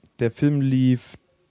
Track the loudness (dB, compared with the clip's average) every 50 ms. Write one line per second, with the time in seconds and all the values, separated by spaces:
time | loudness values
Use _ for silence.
0 | _ _ _ -4 -4 -4 -2 -2 0 0 0 0 0 0 2 2 4 2 2 0
1 | -4 -10 -20 -20 _ _ _ _ _ _